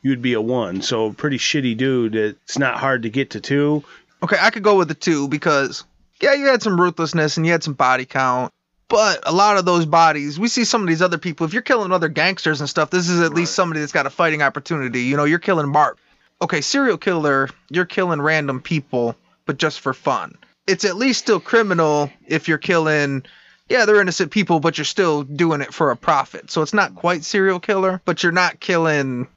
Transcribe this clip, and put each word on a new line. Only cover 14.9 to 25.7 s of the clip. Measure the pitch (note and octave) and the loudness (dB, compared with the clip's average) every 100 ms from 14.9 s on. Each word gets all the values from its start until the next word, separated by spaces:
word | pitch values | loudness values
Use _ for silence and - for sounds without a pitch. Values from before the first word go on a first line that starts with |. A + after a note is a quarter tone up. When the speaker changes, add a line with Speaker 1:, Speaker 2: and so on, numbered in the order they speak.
| B2 | -2
Speaker 2:
You | B2 C#3+ | -2 0
know, | |
you're | D3 E3+ | 2 0
killing | - F3 C#3+ | 0 0 2
Mark. | D3 C#3 - _ _ _ _ | 2 2 0 _ _ _ _
Okay, | F3 D3+ | -4 -2
serial | - C#4 C4+ E3 | -2 0 0 0
killer, | G3+ E3+ D3+ C3+ C3+ - _ | -2 0 0 0 -2 -8 _
you're | E3 F3 | -4 -2
killing | - F#3 D3+ | -2 -2 0
random | D3 D#3 C#3+ B2+ | 0 0 -2 -6
people, | - D#3 - B2+ A#2 - _ _ - | -4 -4 -2 -2 -2 -4 _ _ -8
but | C#3 | -2
just | D#3 - | -2 -2
for | C#3 | -8
fun. | - D3 A#2 D2 - _ _ - | -4 -2 -2 -6 -16 _ _ -4
It's | F#3 | -2
at | G3+ F3+ | -2 0
least | C4 A#3+ | 0 0
still | - F#3+ | 0 -2
criminal | - A#3 G#3+ F3 D#3 D3 C#3+ - - | 2 0 2 2 2 2 -2 -8 -6
if | D#3 - | -4 -2
you're | D#3 | -2
killing, | - F3 D#3 D3+ C#3+ C3+ - - _ _ _ | 0 0 2 0 0 -4 -8 -20 _ _ _
yeah, | B3 G#3 | 2 4
they're | G#3 | 4
innocent | F#3 E3 E3+ | 2 -2 -2
people, | G#3+ F3+ E3 | 0 0 2
but | E3 D#3 | 0 -2
you're | |
still | D3 - F3+ D3 | -4 0 0 0
doing | C3+ D3 E3+ D3 | -4 -2 0 0
it | C3 | -6